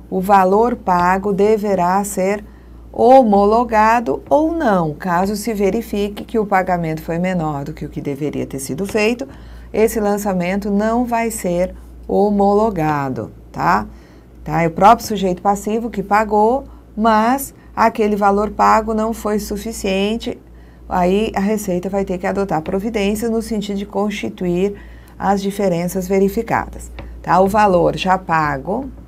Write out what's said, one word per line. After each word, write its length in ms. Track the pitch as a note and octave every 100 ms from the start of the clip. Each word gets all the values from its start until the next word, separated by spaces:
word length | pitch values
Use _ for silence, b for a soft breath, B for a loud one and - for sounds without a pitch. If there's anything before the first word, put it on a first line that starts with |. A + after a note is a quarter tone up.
| -
o 120 | F#3
valor 560 | F#3 G3 F#3 G3+ A#3+ A#3
pago 560 | - F3+ F3 F#3+ G3+
deverá 720 | G3 G#3 A3 G#3 F#3 F3 F#3+
ser 400 | G3+ F#3+ F#3+ G#3 B B B B B
homologado 1300 | - A3+ C4 A3+ G3+ G3+ A3+ A#3+ G#3+ A3 A#3 A#3 - -
ou 220 | C#4+ D#4+
não. 420 | E4 C4+ F#3 D#3+
Caso 400 | D3 F#3 F#3 G3
se 180 | G#3+ A3
verifique 720 | G#3 G3 A3 A3+ G#3 G3+ G#3
que 140 | - A3+
o 80 | G#3
pagamento 560 | F#3+ F#3 F3+ E3 D#3+
foi 160 | - E3+
menor 460 | F#3 F3+ D#3 C#3+
do 80 | C#3+
que 120 | D3+
o 40 | D3
que 120 | D3+
deveria 460 | C#3+ C#3 D3 C3 B2+
ter 140 | C3+
sido 260 | C3+ C#3 G3
feito, 400 | A3 G#3+ A#3+ C4+ B B B B
esse 260 | - A3 A3+
lançamento 720 | G#3 G3+ G#3 F#3 F3 G3 G#3
não 340 | G3+ A3 A#3
vai 260 | A#3+ A#3 A#3
ser 440 | A3 F#3 F3 F#3 B B - -
homologado, 1200 | F#3+ G3+ G3+ G3+ G3+ A3+ F#3 D#3 D3 C3+ A2+ F#2+ - -
tá? 360 | - D#3 G3 G#3 B B B B -
Tá? 200 | - D#3
É 40 | E3
o 40 |
próprio 360 | E3 G3 A#3 -
sujeito 340 | G#3 F#3 F3
passivo 480 | G3+ G3+ G#3 A3 A3+
que 140 | G3
pagou, 640 | F#3+ G3+ G#3+ G#3 G#3+ C4+ C4+ B B -
mas 580 | A3+ G#3+ A3+ C4+ C4+ B B
aquele 400 | - A3+ A#3 G#3+
valor 360 | G#3 G3+ G3 G#3
pago 440 | G3+ G3+ G#3+ A3
não 180 | A3 A3
foi 260 | A3 G#3 G#3+
suficiente, 1000 | G#3 G#3 A3 A3+ G3+ F#3+ G3+ A3+ A#3+ - - B B B -
aí 440 | F#3 F3+ G3 G#3+
a 60 | -
Receita 480 | G3 G#3+ G#3 F3+ F3+
vai 160 | G3
ter 140 | G3 F3+
que 80 | F#3+
adotar 340 | F#3+ G3 D#3
providências 680 | D#3 F#3+ A3 A3 G3 G#3+ A#3
no 100 | A3+
sentido 380 | A3 G#3+ G#3 G3
de 80 | G3+
constituir 880 | G3 G#3 G#3 A3+ - F3+ F3 G3+ G3+ B B B B
as 220 | F#3+ G3
diferenças 680 | G3 G3 G3 E3+ F3 F#3+ F3+
verificadas, 840 | G3 G3 G3 A#3 B2 - - - B B B
tá? 180 | - E3+
O 80 | G3
valor 480 | G#3+ G#3+ F3 D#3 D3+
já 220 | F#3 F#3
pago, 720 | F#3 D#3+ D3 C#3 D3+ A3 C4+ -